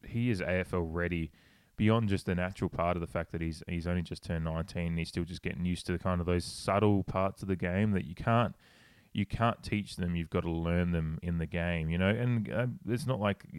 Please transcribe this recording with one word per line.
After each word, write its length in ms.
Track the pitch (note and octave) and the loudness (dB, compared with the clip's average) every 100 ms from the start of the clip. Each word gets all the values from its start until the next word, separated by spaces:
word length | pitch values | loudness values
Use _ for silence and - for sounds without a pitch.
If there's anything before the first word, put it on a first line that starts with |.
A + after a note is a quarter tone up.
| - | -8
he 240 | A#2 A#2+ | -2 0
is 120 | G2 | 0
A 80 | D2+ | 0
F 240 | F#2 F2 | 0 0
L 80 | F#2 | -2
ready 500 | E2 E2+ F2 F2 D#2+ - _ _ _ - | -2 -2 -2 -2 -4 -8 _ _ _ 0
beyond 320 | G#2+ A2+ A2 | 4 4 2
just 160 | F#2+ - | 0 0
the 100 | F2+ | -2
natural 340 | F2+ G2 F#2 | -2 -2 -4
part 280 | - E2+ F2 | 0 0 0
of 40 | |
the 60 | E2 | -2
fact 240 | E2+ E2 | -6 -6
that 80 | E2 | -4
he's, 240 | E2 D#2 - | -4 -6 -6
he's 180 | E2+ E2+ | -4 -2
only 140 | F2+ | -2
just 200 | E2 F2+ | -2 -8
turned 220 | - E2+ | -4 -4
nineteen 440 | D#2+ D#2+ E2 F2+ E2+ | -2 -4 -6 -4 -2
and 120 | E2+ | -2
he's 80 | E2 | -4
still 160 | - | -4
just 180 | E2+ F2 | -6 -6
getting 220 | F2+ - | -8 -4
used 220 | F2 F2 - | -2 -2 -4
to 80 | |
the 40 | F2 | -4
kind 220 | F#2 F2 | 0 4
of 80 | E2+ | 6
those 160 | F2 | 4
subtle 600 | - - - G2 G#2 G2+ | 2 -4 2 6 6 6
parts 380 | - F#2+ F#2+ - | 2 0 0 -2
of 60 | G2 | -4
the 80 | F#2 | -2
game 360 | F2+ F#2 G#2+ | 0 2 2
that 120 | F#2+ | 2
you 120 | C#2+ F2 | -2 -4
can't, 380 | - A#2 G#2 - - - - - _ | 2 4 2 -2 -20 -20 -20 -20 _
you 120 | - G2+ | -4 -2
can't 380 | - A#2 G#2+ | 2 2 0
teach 320 | - G#2 G2 - | -2 -2 -2 -4
them. 220 | F2 F2 | -2 0
You've 120 | D#2+ | 0
got 120 | F2+ | -2
to 100 | E2+ | 0
learn 400 | E2 E2 F2 F2 | 0 2 2 2
them 280 | E2+ D#2+ D#2 | 0 -2 -4
in 140 | F2 E2+ | -2 -2
the 80 | D#2+ | -2
game, 440 | F2 E2+ E2+ D#2+ | -2 -2 -2 0
you 80 | E2+ | 2
know. 120 | F#2+ | 2
And, 420 | A2+ B2 A#2 G#2 | 2 0 0 0
uh, 160 | B1 B2 A#2 - | -2 -2 -4 -4
it's 220 | B2 C3+ | -2 -2
not 140 | C3 | 0
like, 240 | G#2 G2 - | 0 -2 -8